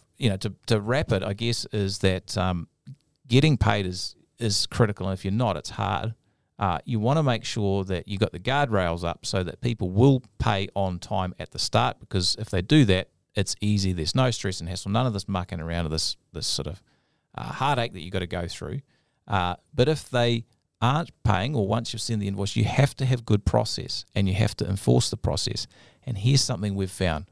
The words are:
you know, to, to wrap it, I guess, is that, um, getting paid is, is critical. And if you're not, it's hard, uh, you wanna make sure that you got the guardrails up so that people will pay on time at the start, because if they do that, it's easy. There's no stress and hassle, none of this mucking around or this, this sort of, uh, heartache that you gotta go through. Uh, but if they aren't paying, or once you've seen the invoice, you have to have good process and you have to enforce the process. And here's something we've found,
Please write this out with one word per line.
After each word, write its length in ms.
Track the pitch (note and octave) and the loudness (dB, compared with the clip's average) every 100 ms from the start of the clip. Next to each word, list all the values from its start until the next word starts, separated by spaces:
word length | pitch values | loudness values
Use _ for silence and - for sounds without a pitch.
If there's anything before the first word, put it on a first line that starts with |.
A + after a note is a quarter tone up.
| _ - | _ -2
you 120 | A#2+ | 0
know, 80 | F#2+ | 0
to, 140 | G#2+ - - | -4 -6 0
to 140 | A2 | 0
wrap 300 | G#2 C3 - | 2 0 2
it, 100 | G2 | 0
I 100 | G2 | 0
guess, 320 | G2 A#2 A#2 - | -2 -2 -2 -4
is 280 | G#2+ G2 G2 | -2 -2 2
that, 360 | F#2+ F#2 - G2 | 2 2 -2 -2
um, 300 | F#2 F2+ - _ - - _ _ B2 | 0 0 -4 _ -20 -20 _ _ 2
getting 300 | C3 D#3 C3 | 4 6 4
paid 280 | G#2 G#2+ F#2 | 4 2 0
is, 300 | F2+ - - _ - | -4 -8 -12 _ -4
is 260 | A2+ G2 - | -2 0 0
critical. 420 | - A2 G2+ F#2+ | 2 2 2 -4
And 40 | |
if 100 | F#2 | -4
you're 80 | G2 | -2
not, 260 | G#2 A#2+ E2 | 0 0 -2
it's 120 | - | -6
hard, 440 | - F#2+ G2 A2+ A2+ _ _ _ - | -4 -2 -2 -4 -8 _ _ _ -4
uh, 160 | G2 - - | -2 -2 -2
you 140 | A2+ | -2
wanna 220 | A2 D#3 | 2 2
make 200 | C#3+ A2+ | 2 0
sure 400 | - - G2+ G2 | -2 -2 0 0
that 240 | F#2+ F2+ - | 0 -4 -4
you 100 | G2 | -2
got 140 | G2+ | -2
the 80 | E2+ | -2
guardrails 640 | F#2+ C#3 C#3 G#2 F2 E2+ | -2 0 2 2 2 0
up 220 | E2+ - - | -4 -6 -4
so 180 | F#2+ | -2
that 160 | F2+ - | -4 -4
people 300 | A#2+ A2+ F2+ | -4 -2 -2
will 340 | G2 C3+ C3+ - - | 6 6 6 0 -4
pay 300 | A#2 G2 G2+ G2 | 0 0 -2 -2
on 240 | F#2+ F2 | -2 -2
time 340 | - G2+ F#2 - | -4 -2 -2 -4
at 120 | E2+ | -10
the 80 | - | -6
start, 400 | - A2+ B2 - | 0 2 0 -2
because 360 | - F#2+ F2 - | -4 -2 0 -2
if 100 | A2 | -2
they 120 | F#2 | -2
do 240 | F2+ D3+ A2+ | 4 6 6
that, 240 | F#2 - _ _ - | 4 0 _ _ -2
it's 200 | G2 - | -2 0
easy. 320 | G#2 G#2 F#2+ | 0 2 2
There's 240 | F2+ D2+ C3 | 0 0 2
no 140 | C3 | 2
stress 280 | A2+ G2+ F2+ | 0 -4 -6
and 80 | E2+ | -6
hassle, 220 | F#2 G2 | -8 -2
none 140 | G#2+ B2+ | 0 0
of 40 | |
this 140 | G2+ - | -2 -4
mucking 320 | F#2+ F2 F2+ | -4 -4 -6
around 280 | D#2+ E2+ D#2+ | -4 -2 -2
or 20 | |
this, 260 | D#2+ - - _ | -2 -4 -6 _
this 140 | D#2 - | -8 -4
sort 200 | - C#2 | -4 -6
of, 140 | F2+ _ _ _ _ _ - | -10 _ _ _ _ _ -12
uh, 80 | |
heartache 480 | - - C3+ C3 A#2+ | -10 -4 0 0 -2
that 80 | F#2 | -6
you 100 | E2 | -8
gotta 160 | F#2+ F2+ | -6 -4
go 200 | F2+ F2 | -6 -6
through. 340 | - D2+ C#3 - _ _ _ - | -8 -8 -8 -10 _ _ _ -4
Uh, 280 | G2+ F2+ F2+ _ | -2 -2 -4 _
but 160 | - B2+ | 0 0
if 200 | D#3 - | 0 -2
they 360 | B2 A#2+ A#2 - _ _ - | 0 2 0 -4 _ _ -2
aren't 280 | A#2 D3 F3 - | 0 0 -4 -4
paying, 320 | - F#2+ A#2+ A#2+ | 0 0 0 0
or 120 | G2 | 0
once 260 | A2 A2+ | 0 -2
you've 80 | A2 | -6
seen 180 | - A2+ | -4 -2
the 80 | G2 | -2
invoice, 280 | G2 G#2 A#2 | -2 -2 0
you 100 | G#2+ | 2
have 300 | - C#3 - | 4 2 2
to 80 | C3 | -2
have 200 | B2+ A2+ | 0 2
good 180 | G#2 - | 2 4
process 600 | A#2 A#2 - - - - - | 2 2 -2 -6 -8 -6 0
and 120 | F#2+ | 2
you 60 | F#2 | 4
have 200 | G#2 - | 2 0
to 100 | - | -2
enforce 420 | G2 - B2 - | 0 4 4 4
the 80 | A2+ | -2
process. 500 | - - - - - _ - _ - | -2 -2 -2 -4 -8 _ -20 _ -8
And 120 | G#2 | -2
here's 240 | A#2 C#3 | 4 4
something 340 | - A#2+ G#2 G2 | 2 -2 -2 -2
we've 160 | F#2+ | -4
found, 340 | - F#2 D2+ - | 0 0 0 -4